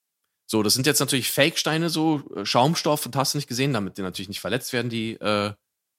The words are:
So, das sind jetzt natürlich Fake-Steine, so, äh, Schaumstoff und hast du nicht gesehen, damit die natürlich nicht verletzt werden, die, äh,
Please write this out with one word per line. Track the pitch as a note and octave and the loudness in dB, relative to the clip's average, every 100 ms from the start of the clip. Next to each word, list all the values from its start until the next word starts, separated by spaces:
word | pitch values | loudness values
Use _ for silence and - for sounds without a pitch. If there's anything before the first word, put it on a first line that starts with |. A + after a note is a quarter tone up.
| _ _ _ _ _ | _ _ _ _ _
So, | A2 | 2
das | G#2 | 4
sind | A#2+ C3+ | 4 4
jetzt | C#3 | 2
natürlich | C#3 C3+ A2 | 2 0 0
Fake-Steine, | - D3 E3 - D#3+ E3+ | 2 2 2 0 0 0
so, | D#3 D#3+ D3+ - - | 0 2 0 -2 -8
äh, | G2+ | 0
Schaumstoff | B2+ C3+ E3+ E3+ D3+ - | 4 4 2 0 0 0
und | C3+ | -2
hast | C3 | 0
du | D3 | -2
nicht | C#3 | -4
gesehen, | A#2 C#3 | -2 0
damit | A#2+ F#2+ F#2 | 0 -2 -6
die | |
natürlich | F#2 F2 F#2+ | -6 -6 -8
nicht | G2 | -8
verletzt | F#2 A#2 - | -4 -4 -2
werden, | B2 A#2+ | -4 -2
die, | A#2 A2 A2 | -4 -6 -4
äh, | G2+ G#2 G2+ G#2 _ _ _ | -2 0 0 -6 _ _ _